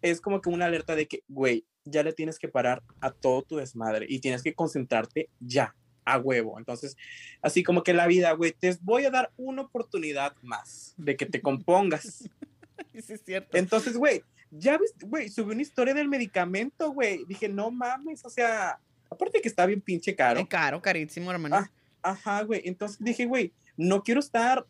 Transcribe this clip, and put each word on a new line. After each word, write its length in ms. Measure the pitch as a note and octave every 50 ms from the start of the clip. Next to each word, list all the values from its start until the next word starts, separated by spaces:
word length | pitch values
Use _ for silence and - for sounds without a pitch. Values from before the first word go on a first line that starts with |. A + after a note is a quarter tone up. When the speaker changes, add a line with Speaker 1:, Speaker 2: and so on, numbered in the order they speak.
| -
Speaker 1:
es 180 | F3 E3+ E3+
como 180 | - G#3 G3 F#3+
que 100 | F#3+ F3+
una 160 | F3 F3 F3+
alerta 300 | E3+ E3+ D#3+ D#3 - D#3+
de 120 | D#3 D#3 D3+
que, 160 | - - _ _
güey, 380 | C#3 C3+ C3+ C3 A#2+ A2+ - _ _ _ _
ya 200 | D3 C#3+ D3+ D3+
le 100 | D#3+ D#3+
tienes 240 | - D#3 D#3 D#3 -
que 100 | - D3
parar 360 | - C3+ A#2+ B2 B2 B2 _ - - -
a 80 | - C3+
todo 300 | C3+ _ - C3+ B2+ C3
tu 160 | C3+ _ D#3+ D3+
desmadre 480 | C3+ C3+ - A#2+ A2+ A2 A2 G#2+ G#2+ -
y 120 | C3+ C3
tienes 240 | C3 C3+ B2+ B2 C3
que 100 | - -
concentrarte 760 | - E3+ D#3 - D3 B2+ - B2+ - C3+ - _ D#3 D#3 - _ _
ya, 360 | B2 B2 B2 C#3+ B2+ G#2+ - _ _ _ _ _ _
a 140 | - C3 C3
huevo. 400 | B2 C3+ C3 B2 A2+ A2 G#2+ A2
Entonces, 360 | A2+ - B2 B2 - C#3 - _ - - - - - - - _
así 220 | - D3+ D3+ F#3 F3+
como 180 | - F3 F3 E3+
que 100 | - F3
la 120 | E3+ E3+
vida, 260 | F3 F3 F#3 F3 E3+ D#3+
güey, 180 | D#3+ E3+ E3 D#3+ _
te 200 | - F3+ F3+ E3+
voy 220 | F3 F#3 A3+ B3 C#4+
a 40 | C4+
dar 220 | B3+ B3+ B3+ B3+ _
una 280 | _ B3+ C4 C4 C4 C#4
oportunidad 720 | - _ A#3+ A#3 - - F#3 E3 D3+ D3 C#3 C#3 C#3+ - _ -
más 500 | B2 A#2 A2 - - - - - - _ -
de 200 | D#3+ C#3+ C#3 C3+
que 80 | C#3+
te 160 | C3+ - F3
compongas. 880 | - C#3+ D3 - - - F3 F#3 G3+ F#3+ D#3+ D3+ - A3+ - - B3+ G#3+ _
Speaker 2:
<laughs> 40 | _ - _ _ _ - _ _ - F4+ _ _
Sí, 200 | A3+ A3 - G#3+
es 80 | G#3 _
cierto. 320 | - F#3 F#3+ F#3+ _ - F3
Speaker 1:
Entonces, 400 | F#3 F3+ - A3 A3 B3+ A#3 A#3+
güey, 260 | C4 - B3 - - _ _ _ _ _
ya 260 | - D3+ E3 B3 D4 D#4+
ves, 160 | G4 A4+ - _
güey, 280 | - G3+ A3+ D#4+ C4+ A#3
subí 240 | G3 - A3 G3+ A3
una 80 | A3+ C#4+
historia 300 | D4 _ - B3 B3+ C4+
del 120 | D4 D4 C#4
medicamento, 840 | C#4+ C4 A#3+ G3 _ F#3+ F3+ F3 F#3 G3 A3+ C#4 - _ E4+ D#4
güey. 340 | C#4 C#4 B3+ G#3+ G3 E3 B2+
Dije, 220 | F3 F#3+ - A3 G#3
"No 200 | G3+ G3 G#3 A3+
mames", 520 | A#3+ B3 B3 A#3+ B3+ C4 C#4 D#4+ D#4 - -
o 40 | B3
sea, 500 | - - A#3+ A#3 A3 A3 F#3+ E3+ C3+ - _ _ _ _ _ _
aparte 300 | - - F4+ F#4 - G#4+
que 60 | - A#3
está 180 | - - F3+ F#3
bien 140 | G#3 G3+
pinche 340 | - - F#3 E3+ - - -
caro. 240 | - C3+ B2 A#2+ A#2+
Speaker 2:
Es 80 | F#3 -
caro, 340 | - F3 D#3+ C#3+ C#3 E3+
carísimo, 500 | F3+ G3 F#3 E3+ D#3 D3+ - E3+ F3 F3+
hermano. 240 | F#3 F3 E3 D3 D3+ G3
Speaker 1:
Ah, 140 | G3+ G3 _ _ _ _ _ _ _
ajá, 380 | F3+ G3 G3 - G#3+ G3+ G3+ G#3+
güey. 180 | G#3+ A3 F#3+ -
Entonces 320 | F3+ F#3 - G#3 G#3 G3+ -
dije, 260 | G#3+ A3+ A#3 - B3
"Güey, 260 | A#3+ B3+ B3+ A3+ E3+ _ _ _ _ _ -
no 260 | D#3 F3+ F#3+ G3+ G3+
quiero 160 | - A#3 C4+
estar 460 | C#4+ - _ A#3 A3+ B3 C4 C4 - _